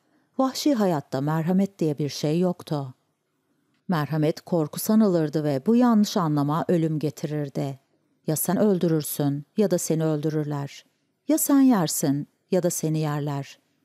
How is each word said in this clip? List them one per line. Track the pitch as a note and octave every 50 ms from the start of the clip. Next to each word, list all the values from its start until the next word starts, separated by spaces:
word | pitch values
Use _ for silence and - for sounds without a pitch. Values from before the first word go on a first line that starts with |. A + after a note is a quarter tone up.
| _ _ _ _ _ _ _
Vahşi | - C4 C4 B3+ - - D4+ C#4+
hayatta | A3 G#3 F#3+ E3+ C#3+ - _ - C3
merhamet | C#3+ D3+ D#3 E3 D#3+ E3 F#3 F#3+ G3 G3 _ -
diye | E3+ D#3 C#3+
bir | - D3+ C#3
şey | - - - D3 D#3 E3+
yoktu. | F#3 F3+ F3+ - - - D#3+ D3 C3+ C3 B2+ _ _ _ _ _ _ _ _ _ _ _ _ _ _ _ _ _ _
Merhamet | - F#3 D#3 D3 C#3 D#3 D#3 D3+ D3+ E3+ -
korku | - - F#3 E3+ D3+ C#3+ - F3
sanılırdı | - - G#3+ A3 A3 G3+ F3 E3+ D#3+ D3 D3 D#3+ D3+
ve | D3 C3+ C3+ -
bu | G#3+ A#3
yanlış | A#3+ B3 A#3+ A#3 G#3 G#3 - -
anlama | G#3+ E3+ D#3 D3+ D3 C#3+ C#3+ D3 E3 -
ölüm | - F#3 E3+ D#3+ D#3+ D#3+ D3+
getirirdi. | C#3+ D3+ - - - D3+ D3+ D3+ D3 C#3 - - D3 C#3 C#3 - _ _ _ _ _ _ _ _ _
Ya | - D#3
sen | D3+ - - F3
öldürürsün | - G#3 G#3+ G3 F3 F3 E3+ D#3+ D#3 C#3+ - - - D3 C#3+ C#3 D3 D3 _ _
ya | - G#3+ F#3
da | F3
seni | F3 - - D#3+ D#3+ D#3+
öldürürler. | D#3+ D#3 D3 D3 D#3+ D#3 D#3 D3+ C#3+ D3 C#3+ C#3 C#3 - - - _ _ _ _ _ _ _ _
Ya | - D4
sen | D#4 - - C#4+ C#4
yersin | C4+ C4 B3 G3 E3 D3 - - - D3 C3+ C#3+ D3 - _ _ _ _
ya | F#3 F3+ F3
da | F3+
seni | E3 - - D#3+ D#3 D#3
yerler. | D#3 D3+ D3 D3+ C#3+ D3+ C#3+ C#3 C#3 - - - _ _ _ _ _